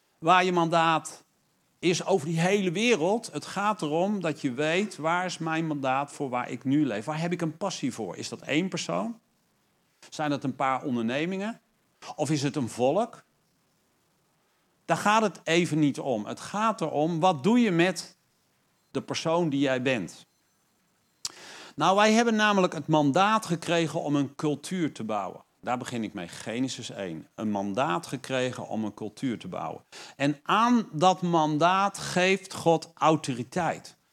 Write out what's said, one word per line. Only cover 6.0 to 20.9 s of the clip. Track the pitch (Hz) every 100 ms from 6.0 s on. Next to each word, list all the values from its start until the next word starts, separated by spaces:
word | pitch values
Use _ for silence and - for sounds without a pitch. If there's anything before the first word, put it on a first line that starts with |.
| 143
voor | - 139
waar | 123 -
ik | 123
nu | 127 147 139
leef? | 104
Waar | 127 156
heb | 170
ik | 175
een | 160 151
passie | 196 - 135
voor? | 110 95 -
Is | 104
dat | 113
één | - 147 185
persoon? | 175 - 170 226 233 _ _ _ _ _ _ _ _ -
Zijn | - 151
dat | 143
een | 135 -
paar | 135 127
ondernemingen? | 139 120 113 135 170 190 208 233 _ _ _ _ - -
Of | 143
is | 151
het | 139 147
een | 113
volk? | - 127 180 240 - _ _ _ _ _ _ _ _ _ _ _ _ _ _ _ _
Daar | - 165
gaat | 202 220
het | 214 -
even | - 170 156 156
niet | 147 156
om. | 147 110 104
Het | 117
gaat | - 202 220 214
erom, | 156 135 160 165
wat | 185 151
doe | 156 240
je | 220
met | 165 180 180 - _ _ _ _ _ _ _ _
de | 131
persoon | - 135 165 165 165
die | 139
jij | 139 127
bent? | 127 123 82 - - _ _ _ _ _ _